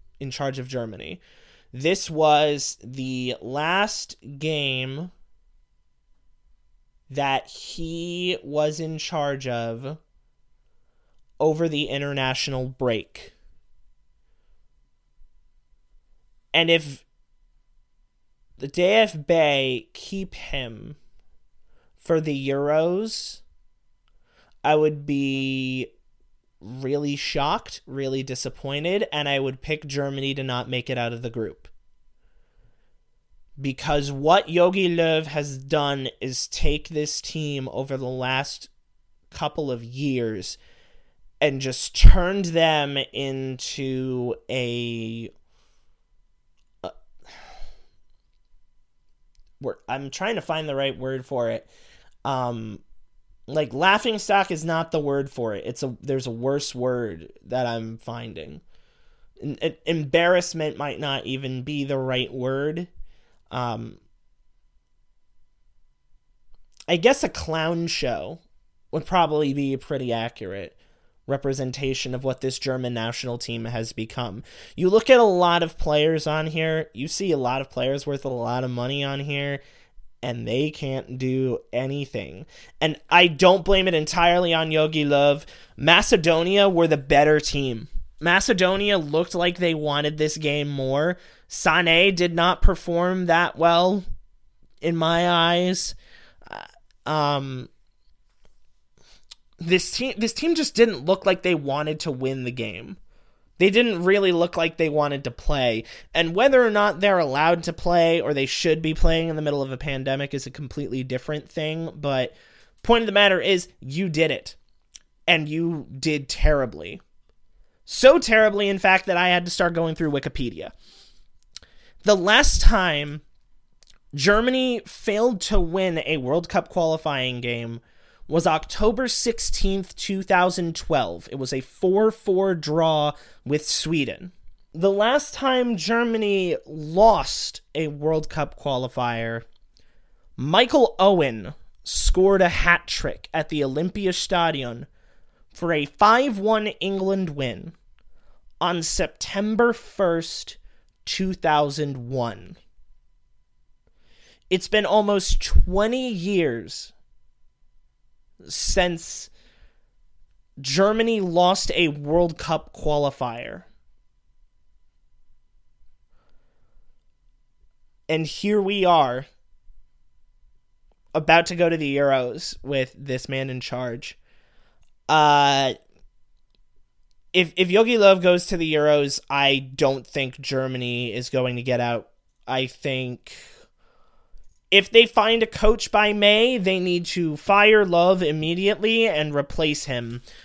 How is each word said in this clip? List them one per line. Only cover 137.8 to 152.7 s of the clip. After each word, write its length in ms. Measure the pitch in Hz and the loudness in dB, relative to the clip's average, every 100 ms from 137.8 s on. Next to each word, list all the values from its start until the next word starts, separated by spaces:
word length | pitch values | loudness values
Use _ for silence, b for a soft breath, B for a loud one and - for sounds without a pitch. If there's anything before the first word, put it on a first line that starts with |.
| 156 | -6
World 420 | 147 151 160 156 | -4 -2 0 -2
Cup 260 | 156 143 - | -4 -6 -6
qualifier, 840 | 143 127 127 - 120 117 117 117 - - _ _ - - _ _ - - | -4 -2 -4 -2 -2 -2 -4 -6 -10 -20 _ _ -20 -20 _ _ -18 -8
Michael 580 | 139 190 247 294 233 - | 0 2 4 6 4 6
Owen 540 | 196 180 139 110 95 - - - | 4 6 2 -2 -10 -14 -20 -16
scored 580 | - - - 185 196 190 | -8 2 4 6 6 6
a 80 | 175 | 4
hat 380 | - 180 175 - | 4 4 4 2
trick 420 | - 143 - - | -6 -6 -8 -6
at 140 | 160 151 | -6 -4
the 140 | 151 | -2
Olympiastadion 1200 | 135 139 180 208 190 175 - 180 165 147 123 117 135 _ _ - - _ _ | -2 -2 -4 -2 -2 -2 -2 0 0 -2 -6 -10 -16 _ _ -20 -20 _ _
for 200 | - 170 | -6 -2
a 120 | 156 | 0
five 540 | 143 - 208 240 277 202 | -2 4 6 6 2 0
one 300 | 208 220 214 | 0 0 -2
England 640 | - 190 196 190 190 175 | -6 -4 -2 -2 -2 -4
win 420 | 143 131 98 - - _ - - - - - - - | -4 -4 -6 -12 -18 _ -20 -20 -20 -20 -20 -20 -4
on 240 | 170 175 | -2 -2
September 880 | 165 - 180 - - 196 214 220 240 | -2 -2 -4 -6 -8 -4 -2 2 2
first, 840 | 233 - - 185 170 165 - - - - - _ _ | 0 -6 -2 0 0 -4 -10 -14 -18 -20 -20 _ _
two 300 | - - 185 | -8 -4 -4
thousand 760 | 180 160 151 147 139 143 131 120 | -2 2 2 2 -2 -6 -6 -6
one. 480 | 131 117 98 92 - _ | -4 -4 -6 -16 -20 _